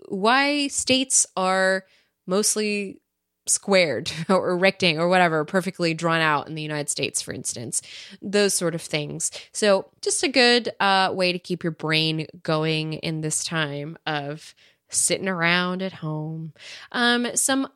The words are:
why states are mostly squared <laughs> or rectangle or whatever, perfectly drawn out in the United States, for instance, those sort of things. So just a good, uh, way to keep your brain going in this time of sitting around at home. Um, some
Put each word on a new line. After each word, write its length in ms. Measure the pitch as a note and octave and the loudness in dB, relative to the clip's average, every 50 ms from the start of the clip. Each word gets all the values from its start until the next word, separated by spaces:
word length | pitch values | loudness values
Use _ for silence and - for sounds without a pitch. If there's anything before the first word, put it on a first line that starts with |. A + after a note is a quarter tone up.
| - - | -12 -8
why 580 | - F#3+ F#3+ A3 B3 C#4 C#4 C#4+ D4 D4 C#4+ C#4 | -4 0 2 4 4 4 4 2 0 0 -2 -2
states 600 | - - - - C4 C4 C4 C4 - - - - - F#3+ | -2 -4 0 2 2 2 2 2 2 2 2 0 0 -2
are 480 | F#3 F#3 F#3 F#3+ F#3+ F#3+ F#3+ F#3+ F#3+ _ _ _ _ _ _ _ _ | 0 2 2 4 4 2 2 0 -2 _ _ _ _ _ _ _ _
mostly 760 | F#3 F#3 G3+ G#3 G#3 - G#3+ G#3+ G#3 G#3 G3+ G3+ F#3+ - - _ _ _ _ _ _ _ _ - - | -2 0 0 2 2 0 0 0 0 -2 -2 -4 -6 -10 -16 _ _ _ _ _ _ _ _ -4 -2
squared 640 | - - - - G3 F#3 F3 D#3 B2 G#2+ D#3 - - D#3 | -2 -2 2 4 4 6 6 4 2 -2 -4 -6 -6 -4
<laughs> 100 | E3 - | 0 2
or 280 | F#3+ F3+ G#2+ D3+ F3+ F3 | 2 2 2 2 0 2
rectangle 480 | F#3 F#3+ F#3+ - F#3+ F3 D#3 D#3 E3+ | 4 2 2 4 2 2 2 2 2
or 20 | F3 | 4
whatever, 380 | F#3 F#3 F3+ E3+ D#3+ D#3 D3+ | 4 4 4 4 4 2 0
perfectly 480 | D3+ - F#3+ E3+ F#3+ - - F3 E3 E3 | 0 0 -2 0 -2 -2 -2 0 0 0
drawn 260 | D#3+ E3+ E3+ E3 E3 | 0 0 0 2 2
out 300 | D#3+ D#3 D3+ C#3 - - | 4 2 2 2 -2 -4
in 60 | D#3 | -8
the 60 | D#3 | -8
United 280 | D#3 D3+ D3+ D3 D3 - | -6 -6 -4 -4 -4 -4
States, 320 | - - C#3 - - - | -4 -4 -4 -4 -4 -6
for 120 | - - - | -6 -8 -10
instance, 480 | - - - - - A#2+ A#2 - - - - - - - - G#3 - | -10 -8 -8 -8 -8 -8 -6 -6 -6 -8 -8 -16 -18 -18 -18 -18 -14
those 320 | - G#3 F#3+ G#3 G#3 G3 - | -8 -2 0 2 2 2 2
sort 220 | - F3+ E3 E3 | 0 -2 -2 -4
of 60 | D#3+ | -4
things. 500 | - - - D3+ D3 D3 D3 D#3 - - - - - - - | -6 -4 -4 -4 -4 -6 -8 -6 -6 -6 -8 -10 -16 -12 -6
So 360 | - G#3+ G#3 G3 G3 - - _ _ | 0 2 4 4 4 2 -4 _ _
just 220 | - G4+ - - - | -4 -4 -2 0 0
a 40 | D#4 | 0
good, 420 | B3+ C#4 A#3+ A#3+ A#3+ A#3+ A3 A#3 - - | 4 4 6 6 6 4 2 -2 -4 0
uh, 300 | G3+ G3 G3 F#3+ F#3+ F3+ - | 2 4 4 4 2 2 0
way 180 | F#3 F#3 F3+ | 0 0 0
to 80 | F3+ F3+ | 0 -2
keep 240 | - - F3+ E3 - | -4 -6 -6 -4 -4
your 80 | E3+ | -4
brain 560 | D#3+ - - D3+ D#3 D#3 D#3+ D#3+ D#3 D#3+ D#3 - - F3+ - | -6 -4 -2 0 2 2 2 2 0 -2 -4 -8 -10 -10 -4
going 520 | - D#3+ D#3 D#3 D#3+ D#3+ D#3 D#3 D#3 D#3 | -2 0 0 0 0 0 -2 -2 -4 -6
in 260 | - - E3 D#3+ D#3 | -6 -6 -4 -4 -4
this 240 | D#3 D#3 D3+ - - | -4 -4 -4 -4 -4
time 520 | - E3 D#3+ D#3 C#3+ C#3+ C#3+ C#3+ D#3 E3 - - | -4 -2 -2 -2 -2 -4 -8 -8 -10 -12 -10 -6
of 480 | D#3 D#3 D3 C#3+ C#3+ D3 D#3 - - - _ _ _ _ _ _ - | -4 -4 -4 -4 -6 -10 -12 -14 -18 -20 _ _ _ _ _ _ -6
sitting 400 | - - - - F3+ - - F#3+ | -2 0 0 0 0 0 -2 -2
around 520 | F#3+ E3+ E3 E3+ F3 F3+ F3+ F3+ F#3 F#3 | -2 0 2 2 4 2 2 0 -2 -4
at 120 | F#3+ F#3+ - | -6 -6 -8
home. 600 | - - D#3 D#3 D3+ D3+ D#3 D#3+ D#3+ D#3+ D#3+ - - - - - - - - | -6 -6 -6 -4 -4 -6 -8 -8 -10 -10 -12 -14 -16 -20 -18 -18 -18 -14 -8
Um, 360 | - B3 A#3+ A#3+ A#3+ A#3+ A#3+ A#3 - | -4 0 2 2 2 2 0 -2 -2
some 340 | - - - C4+ C4+ C4+ C4 _ | -2 0 0 2 0 0 -4 _